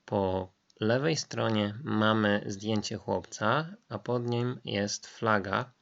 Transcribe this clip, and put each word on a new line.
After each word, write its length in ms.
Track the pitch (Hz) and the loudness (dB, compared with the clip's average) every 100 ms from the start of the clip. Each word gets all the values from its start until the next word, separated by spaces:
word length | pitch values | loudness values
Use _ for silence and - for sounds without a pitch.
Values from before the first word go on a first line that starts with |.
po 440 | - 104 95 95 92 _ _ _ | -2 0 2 0 -4 _ _ _
lewej 360 | 110 123 151 151 | 2 2 2 0
stronie 580 | - 117 113 110 104 110 | -2 -2 0 2 0 -2
mamy 600 | 151 107 107 110 107 101 104 | -2 2 4 4 4 2 0
zdjęcie 500 | 98 104 107 - 104 | -6 -2 -2 -2 -6
chłopca, 680 | - 95 95 - 107 135 160 202 _ | -4 -4 -4 -4 0 0 -2 -10 _
a 100 | 110 | -10
pod 280 | - 123 120 | -4 -2 0
nim 340 | 120 123 - | 0 0 -4
jest 420 | - 101 101 - - | -4 -2 -2 -4 -10
flaga. 640 | - 113 104 95 104 131 _ | -4 2 2 2 -2 -4 _